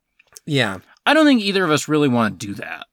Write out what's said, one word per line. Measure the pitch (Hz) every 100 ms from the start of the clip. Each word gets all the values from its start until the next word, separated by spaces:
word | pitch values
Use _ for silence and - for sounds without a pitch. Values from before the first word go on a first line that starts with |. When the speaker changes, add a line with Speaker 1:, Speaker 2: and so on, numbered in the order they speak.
| _ _ _ - -
Speaker 1:
Yeah. | 143 110 95 _ _
Speaker 2:
I | -
don't | 294 302
think | 254
either | 202 196
of | 180
us | 151 -
really | 151 147
wanna | 120 110
do | 90 101
that. | 101 82 80 -